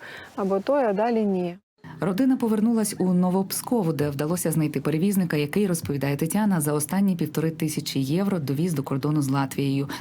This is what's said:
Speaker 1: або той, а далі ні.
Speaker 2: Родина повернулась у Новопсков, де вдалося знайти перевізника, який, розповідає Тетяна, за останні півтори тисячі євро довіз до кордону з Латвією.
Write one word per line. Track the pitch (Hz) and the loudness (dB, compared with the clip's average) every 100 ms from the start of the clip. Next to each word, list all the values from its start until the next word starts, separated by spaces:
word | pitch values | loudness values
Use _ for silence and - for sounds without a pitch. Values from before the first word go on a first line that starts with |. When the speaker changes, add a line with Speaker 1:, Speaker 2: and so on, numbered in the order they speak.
| - - - - | -16 -18 -14 -6
Speaker 1:
або | 190 196 | 0 0
той, | 202 285 | 2 2
а | 233 | 2
далі | 196 233 226 208 | 2 0 2 2
ні. | 185 175 180 _ _ - - | 0 -2 -6 _ _ -20 -4
Speaker 2:
Родина | 185 190 262 262 | -2 2 2 2
повернулась | 233 220 220 226 214 - | 2 2 2 2 0 0
у | 185 | 2
Новопсков, | 180 180 190 196 - - 240 165 | 4 4 2 0 -6 -2 0 0
де | 147 147 | 0 -2
вдалося | 139 151 175 165 | -2 -2 0 0
знайти | 156 151 143 | 0 0 0
перевізника, | 151 156 196 190 170 151 | -2 0 2 2 2 0
який, | 147 190 202 | 0 0 0
розповідає | 170 - 143 139 143 | 0 -2 -2 -2 0
Тетяна, | 131 202 214 175 | 0 2 2 2
за | 147 | 2
останні | 147 147 190 202 170 | 0 0 2 2 2
півтори | 151 - 160 | -2 0 -2
тисячі | 160 156 - 143 135 | -2 -2 -2 -2 -2
євро | 135 170 202 185 | 0 0 0 -2
довіз | 135 139 180 | -2 0 0
до | 143 | -2
кордону | 131 135 147 151 | -2 -2 0 0
з | 135 | 2
Латвією. | 139 135 - 139 139 143 - | 0 0 -2 -2 -2 -4 -6